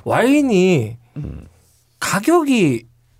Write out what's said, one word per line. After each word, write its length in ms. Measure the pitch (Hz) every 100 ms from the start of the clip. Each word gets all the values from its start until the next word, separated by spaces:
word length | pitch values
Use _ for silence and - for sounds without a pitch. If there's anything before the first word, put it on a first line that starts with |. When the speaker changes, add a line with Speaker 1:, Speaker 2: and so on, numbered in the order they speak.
| -
Speaker 1:
와인이 920 | 147 233 294 277 190 185 165 110 113 _ 151
Speaker 2:
음. 300 | 143 71 - _ _ _ _ _
Speaker 1:
가격이 880 | - 190 220 349 294 247 165 113 - _ _ _